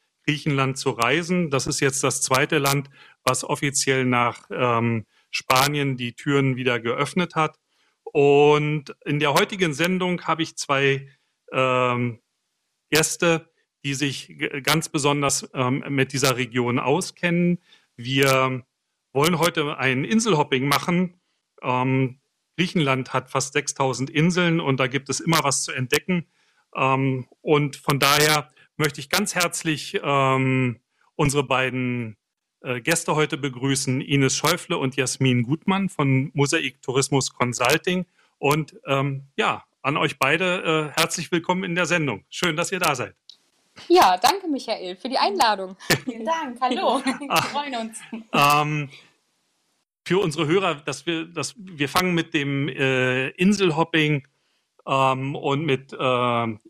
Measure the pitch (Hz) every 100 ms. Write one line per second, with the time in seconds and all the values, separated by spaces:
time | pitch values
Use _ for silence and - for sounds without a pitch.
0 | _ _ - 147 160 139 131 135 139 113
1 | 117 151 165 180 165 135 - 147 139 -
2 | 135 117 - 127 151 160 139 139 139 -
3 | - _ - 127 - 147 143 139 - 131
4 | 127 123 120 107 - 190 123 117 117 113
5 | 107 _ _ - - 131 139 147 139 127
6 | 120 - 147 139 135 123 127 120 113 135
7 | 143 - 175 - 156 - _ _ _ _
8 | - 156 143 143 147 147 151 151 147 -
9 | 190 147 147 147 208 202 180 139 170 185
10 | 180 175 - 160 156 - - 135 139 135
11 | 139 _ _ _ - 135 131 127 127 123
12 | 120 117 _ _ _ _ _ _ - 147
13 | 156 - 175 165 - _ _ _ 139 135
14 | 139 131 - 156 156 143 131 151 - 156
15 | 139 143 143 - - - 127 135 - 139
16 | 135 139 135 123 123 123 123 123 127 160
17 | 185 - 175 170 175 175 _ _ _ -
18 | 120 135 135 131 131 127 - _ _ _
19 | _ 131 156 170 170 170 147 151 131 127
20 | 170 226 226 156 147 131 139 139 160 175
21 | 180 _ _ _ _ _ - 127 131 131
22 | 131 127 _ _ _ - 180 190 143 131
23 | 131 131 131 139 131 147 143 - 135 127
24 | 135 - 165 175 175 165 151 135 131 135
25 | - - - 165 143 131 - 143 127 147
26 | - 180 - _ _ _ _ - 135 135
27 | 135 131 123 _ 214 147 147 - - 143
28 | 139 147 151 151 143 _ _ - 151 139
29 | 135 185 202 180 170 - 165 147 - 196
30 | 156 139 135 131 131 131 127 117 _ _
31 | _ - 151 143 139 127 127 127 127 123
32 | 113 107 _ _ _ _ 139 123 120 165
33 | - 151 151 151 139 123 135 135 135 131
34 | - 143 135 - 143 170 - 170 135 131
35 | 127 - 135 123 117 156 - 190 196 -
36 | 139 131 135 147 139 165 143 - - 127
37 | 131 139 - - 123 120 123 156 - 180
38 | 180 _ _ - 139 151 156 - - 139
39 | 139 135 - - 214 110 - _ 131 160
40 | 160 - 131 165 185 180 180 156 151 139
41 | 165 - 151 175 170 185 190 170 165 175
42 | 147 101 - - 175 156 165 190 170 135
43 | 101 - _ - _ _ _ - - 349
44 | 208 185 240 392 370 269 - 208 180 190
45 | 254 262 349 392 233 202 185 190 - -
46 | - 226 220 330 294 240 254 269 359 254
47 | 254 240 285 165 - 277 285 240 226 -
48 | - 226 - 165 143 147 151 151 139 -
49 | - _ _ _ _ _ _ _ _ _
50 | - 175 180 147 147 185 190 143 - 139
51 | - 165 170 170 139 - 190 160 139 180
52 | 185 170 160 156 143 139 147 - 135 131
53 | 127 127 131 - 185 208 185 151 165 160
54 | 151 147 - _ _ _ _ _ - 135
55 | 131 131 135 143 147 139 156 135 - -
56 | 135 123 123 120 117 107 -